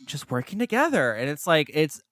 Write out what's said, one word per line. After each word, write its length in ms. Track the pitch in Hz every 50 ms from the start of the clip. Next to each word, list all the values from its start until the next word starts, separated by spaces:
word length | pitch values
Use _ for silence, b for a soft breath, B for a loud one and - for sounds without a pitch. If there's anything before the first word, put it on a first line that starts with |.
| 262
just 260 | - - 143 - -
working 280 | 127 123 123 - 190 208
together. 520 | 247 233 220 240 294 339 277 190 135 120 110
And 160 | 107 123 139
it's 160 | 147 147 -
like, 240 | 180 165 156 147 - -
it's, 280 | - 156 151 - - _ _